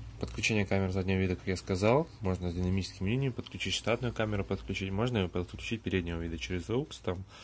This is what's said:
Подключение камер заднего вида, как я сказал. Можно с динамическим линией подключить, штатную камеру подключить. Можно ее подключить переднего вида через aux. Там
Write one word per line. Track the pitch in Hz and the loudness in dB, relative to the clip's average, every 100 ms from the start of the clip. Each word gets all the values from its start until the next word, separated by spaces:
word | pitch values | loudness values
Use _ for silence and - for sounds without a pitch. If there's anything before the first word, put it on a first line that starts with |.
| - - | -12 -8
Подключение | - - - 107 98 | -6 -2 2 2 4
камер | 98 95 | 4 4
заднего | 95 92 95 | 2 2 4
вида, | 92 90 | 2 0
как | 98 | -2
я | 92 | -2
сказал. | - 92 107 139 165 - | 0 4 6 6 2 -2
Можно | 92 87 87 | 0 0 0
с | |
динамическим | 87 90 95 - - 95 | 0 2 2 -2 -2 0
линией | 127 135 | 0 0
подключить, | - - 101 92 | -4 -8 -6 -4
штатную | - 107 117 120 | 0 0 0 0
камеру | 113 107 104 95 | 0 0 0 0
подключить. | 98 - 95 95 | -2 -4 -4 -2
Можно | 95 123 113 | 0 2 2
ее | 87 | 2
подключить | 90 90 - - 113 | 0 -4 -6 -6 -4
переднего | 92 95 85 82 | 0 0 0 -2
вида | 82 82 | -4 -4
через | - 90 85 | -4 -4 0
aux. | 123 160 - | -2 -2 -4
Там | - 92 - - | -4 -4 -6 -14